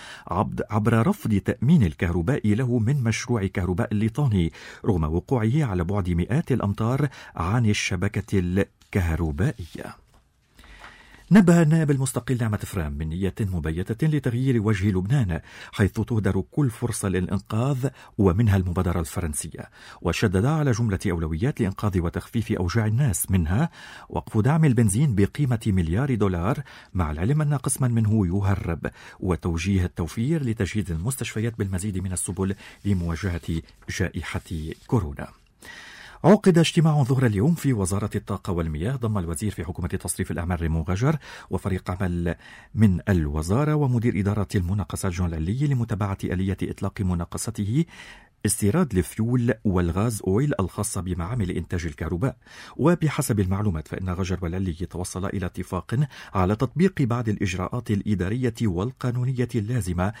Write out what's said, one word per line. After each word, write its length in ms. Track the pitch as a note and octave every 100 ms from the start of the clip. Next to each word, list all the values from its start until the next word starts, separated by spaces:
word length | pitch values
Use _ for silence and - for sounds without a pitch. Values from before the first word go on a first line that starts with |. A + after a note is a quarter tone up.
| - - -
عبد-، 360 | E2+ B2+ A#2+ -
عبر 380 | G#2+ A2 A2+ A2+
رفض 280 | G#2 A#2+ G2+
تأمين 480 | - - B2 E3+
الكهرباء 640 | F2+ - F2 F2 E2+ C#3+ G#2
له 320 | G#2 B2 A#2+
من 240 | G#2+ D3
مشروع 420 | A2+ G#2+ - A#2 F#2+
كهرباء 460 | - F2+ F2+ A#2
الليطاني 600 | G#2 A2 - C#3+ G2+ E2 - - - -
رغم 180 | F2+
وقوعه 600 | D2+ D#2+ - B2+ A2 D3+
على 200 | C3 F2+
بعد 260 | E2 G2+ F2
مئات 420 | E2+ F2 C#3+ -
الأمتار 560 | A#2+ G2+ G2 A2+ C3+ D3 - - -
عن 300 | E2+ B2 A2
الشبكة 720 | G#2 - F#2 G2 G#2 - G2
الكهربائية". 1700 | F2 F#2+ - _ _ G2+ E2+ D#2 D#2+ C#2+ B2 - E2+ - - - _ _ _ _ _ - - - - - - - -
نبه 300 | G3 F3 E3+
النائب 300 | D#3 D#3+ D3+
المستقل 460 | C3+ C3 - - B2
نعمة 160 | A2+ G#2
فرام 360 | - G2 D2+
من 160 | C#2+ D#2+
نية 260 | E2+ F#2+ -
مبيتة 680 | G2+ F2+ D#2 D#2+ F#2 A2+ D#3
لتغيير 540 | D3+ C3+ A#2 C3 A#2
وجه 280 | G#2 G2 G#2
لبنان، 520 | F#2 F#2+ C#3+ G2 D#2 - - -
حيث 200 | - F#2+
تهدر 520 | - G2+ A2 G2 F#2+ -
كل 180 | - C3+
فرصة 400 | - - - G2
للإنقاذ 800 | F2+ F#2 G2 - G#2+ C3 C3 C3 - - -
ومنها 400 | F#2+ F2+ A2+ G2
المبادرة 420 | F2+ F2 F2+ F2
الفرنسية. 720 | E2 - E2 D2 D#2 - - - - -
وشدد 440 | F2 - A2 F#2 B2+
على 260 | D#3 D3
جملة 280 | A2 A#2 F2+ G#2
أولويات 540 | E2+ D#2+ D#2+ B2 -
لإنقاذ 380 | G2 F#2+ G#2+ F2+
وتخفيف 520 | E2+ F2+ - A#2 G#2+
أوجاع 340 | A2 F2+ A#2 G#2+
الناس، 460 | A2 C#3+ F2+ -
منها 380 | F#2 D#2+ G2 E3 - - - -
وقف 280 | E2 - A2
دعم 280 | A#2+ D#3+ D#3
البنزين 500 | A#2 A2 G2+ D#3 G2
بقيمة 460 | G2 - C#3 A2+ A2+
مليار 480 | F#2+ D#2+ F#2 C#3+ A2
دولار، 480 | G2+ F2 F2+ D3+ - - -
مع 180 | F2+ D2+
العلم 300 | D2+ G2+ D3+
أن 120 | D3
قسما 340 | C#3+ D3 - B2+
منه 400 | A#2 G#2+ A2 F2+
يهرب، 600 | G2 G2 F#2+ - D#2 - - - -
وتوجيه 640 | F#2 D#2+ F2+ E2 F#2 F#2+ F2+
التوفير 580 | - D#2+ - B2+ E3
لتجهيز 480 | C3 A2 F#2 G#2+ E2+
المستشفيات 640 | D#2+ G#2 - A2+ A2 A#2 A2+
بالمزيد 400 | G2 F#2+ G#2 F#2
من 140 | F#2+
السبل 440 | F2+ - F2+ F#2+ G2 - - G2+
لمواجهة 760 | F#2 E2+ E2 G2 E2+ - D#2+ - - - -
جائحة 420 | F2 F2+ - - - E2 D#2 - -
كورونا. 400 | A#2+ D2+ C#2 D2 - _ _ - - - - - -
عقد 340 | D3 G#3 G3 E3
اجتماع 460 | D#3+ F3 D#3+ D3
ظهر 220 | B2+ B2+ B2
اليوم 300 | G2 C3+ E3+
في 180 | C#3+
وزارة 360 | A2+ F2+ G2 G#2 G#2
الطاقة 380 | - G2 -
والمياه 420 | F2 D#2+ D2+ G2 C3+
ضم 220 | A2+ G#2
الوزير 340 | E2+ E2 G#2+
في 120 | -
حكومة 240 | E2+ E2+ F2+
تصريف 440 | F#2+ - - F#2
الأعمال 300 | E2+ F2 E2+
ريمون 200 | E2 E2
غجر 360 | F2 F#2 C3+ D#3+ - - -
وفريق 420 | G2 G2+ F#2 -
عمل 440 | F2+ F#2+ F2 E2+ E2 - - - -
من 240 | G#2+ F2 -
الوزارة 640 | F#2 D2 D2+ D#2+ A2+ D3+
ومدير 460 | D3+ C#3 A#2+ A2+ G2
إدارة 280 | G2 G#2+ F#2 G#2
المناقصات 560 | E2+ G#2 F#2 G2 G2
جون 160 | F2 E2+
العلي 400 | E2 D#2+ B2 D3
لمتابعة 500 | B2+ A#2 F#2+ G2+ G2
آلية 340 | - F#2 F#2+ F#2
إطلاق 380 | F2 - G2 -
مناقصته 840 | F#2 F2 F2 - - A2 G2+ C3+ E3 - - - - _ -
استيراد 520 | - G2+ D3+ D3+ F#2
الفيول 560 | - - A#2 B2 A#2+ -
والغاز 580 | G#2+ F#2 F2 F#2 A#2+ G#2 F#2
أويل 260 | G2+ D3 -
الخاصة 420 | F#2 - G#2 G2+
بمعامل 500 | F2+ F2+ E2+ B2 F2+
إنتاج 340 | F2 D#2+ F2 E2
الكهرباء. 520 | C#2+ E2 E2+ C3 - - - - -
وبحسب 640 | C#3+ F3 D3+ - C#3 G#2
المعلومات 480 | F#2 G2 G#2 D#2+ -
فإن 220 | - F#2
غجر 300 | F2+ F#2 F2
والعلي 320 | F2 F#2 F#2+
توصل 520 | D#2+ F2 E2+ F2+ F2+ F#2+
إلى 200 | G2 F2+
اتفاق 540 | - F2+ F2+ - A#2 D3+ - -
على 220 | G2 F#2 G#2+
تطبيق 460 | C3 D3 F#3+ -
بعض 280 | A2+ A#2+ A2
الإجراءات 640 | G2 G2+ F2+ F2+ B2 A#2+
الإدارية 600 | G2+ - F#2+ F2+ B2 B2 A2+
والقانونية 880 | A2+ E2+ A#2 - B2+ B2 B2 B2 A#2+ A#2+
اللازمة 580 | G#2 B2 F2+ F2 F#2+ -